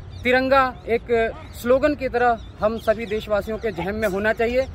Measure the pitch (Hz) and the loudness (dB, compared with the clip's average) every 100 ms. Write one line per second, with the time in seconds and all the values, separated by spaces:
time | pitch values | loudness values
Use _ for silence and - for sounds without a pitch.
0 | - - 247 254 262 269 262 247 - 233 | -14 -4 2 4 4 4 4 0 -4 -2
1 | - 233 226 - - - 240 262 294 294 | 0 0 0 -4 -14 -6 2 4 4 0
2 | 262 240 240 226 - - 208 226 - 214 | -2 2 2 0 -4 -2 -2 0 0 0
3 | 220 214 214 208 208 220 220 170 175 214 | 0 -6 -2 -2 -2 -4 -4 -4 -4 -2
4 | 214 196 214 226 233 247 262 | -2 0 0 0 0 0 -2